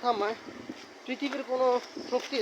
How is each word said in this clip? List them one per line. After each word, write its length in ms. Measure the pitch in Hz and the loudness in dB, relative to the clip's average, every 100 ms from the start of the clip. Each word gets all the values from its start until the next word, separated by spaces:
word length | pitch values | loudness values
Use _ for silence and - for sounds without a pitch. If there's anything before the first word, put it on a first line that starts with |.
থামায়, 320 | 247 220 208 226 - - - - - - - | 2 2 2 -2 -8 -12 -12 -12 -14 -14 -6
পৃথিবীর 380 | 254 277 269 254 | -2 -2 -2 0
কোনো 160 | 254 254 247 - - - | 4 6 4 2 -10 0
শক্তি 240 | 247 - 269 | 0 2 0